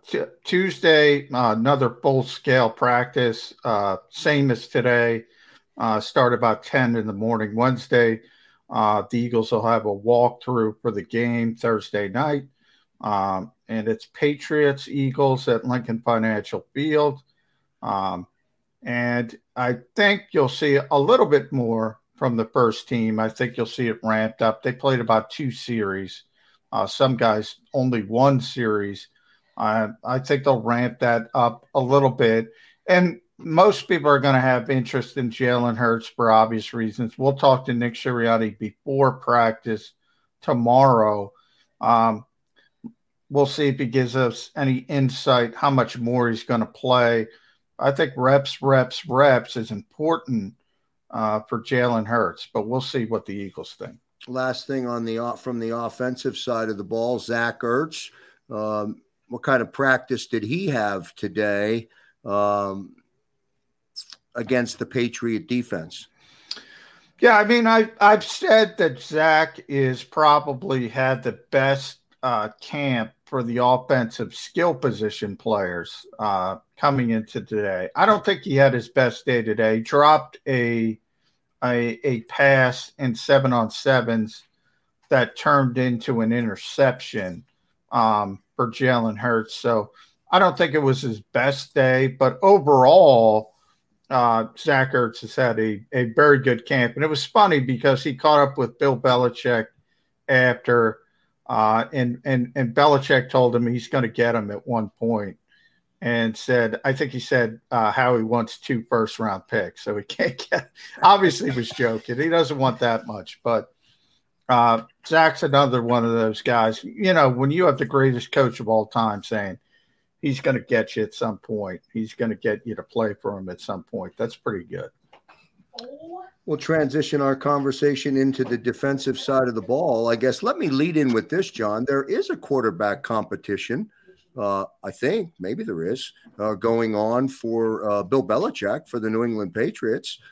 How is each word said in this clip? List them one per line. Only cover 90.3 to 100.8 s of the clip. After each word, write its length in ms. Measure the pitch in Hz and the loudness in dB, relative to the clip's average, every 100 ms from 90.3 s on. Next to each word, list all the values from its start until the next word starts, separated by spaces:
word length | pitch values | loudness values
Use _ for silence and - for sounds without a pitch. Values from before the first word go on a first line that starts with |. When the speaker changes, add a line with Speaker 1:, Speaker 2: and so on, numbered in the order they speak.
Speaker 1:
I 80 | 185 | 2
don't 180 | 185 151 | 4 2
think 180 | 170 151 | 0 2
it 40 | |
was 220 | 139 131 | 0 0
his 180 | 135 107 | -4 -10
best 540 | - 123 135 135 - | -4 0 0 -2 -4
day, 340 | 147 131 131 131 | 2 2 4 0
but 300 | 135 131 - | 2 0 4
overall, 1080 | 196 196 143 139 127 180 160 120 113 107 - _ _ _ _ _ - | 6 6 6 6 8 10 10 8 6 4 0 _ _ _ _ _ -2
uh, 360 | 131 120 113 110 - | 2 4 2 0 -6
Zach 360 | 160 139 131 | 0 2 2
Ertz 260 | 131 117 - | 0 -2 -4
has 140 | 110 - | -12 -2
had 240 | 127 110 | 0 0
a, 260 | 110 104 - | -2 -4 -6
a 140 | 127 117 | -4 -2
very 260 | 113 147 139 | 4 6 6
good 260 | 131 117 - | 4 -2 -2
camp. 300 | 139 117 131 | 0 0 0
And 80 | |
it 60 | 156 | -2
was 160 | 147 - | -2 0
funny 340 | 220 202 147 | 2 4 4
because 440 | 127 123 143 131 | 0 0 2 2
he 120 | 156 131 | -2 -2
caught 320 | 156 147 139 | 4 4 4
up 100 | 139 | 0
with 220 | 117 - | -6 -2
Bill 180 | 143 120 | -2 0
Belichick 720 | 131 123 123 - 127 117 110 _ _ _ _ _ - | 0 2 0 -2 -2 -2 -2 _ _ _ _ _ 0
after, 720 | 131 127 123 - 120 | 2 4 0 0 2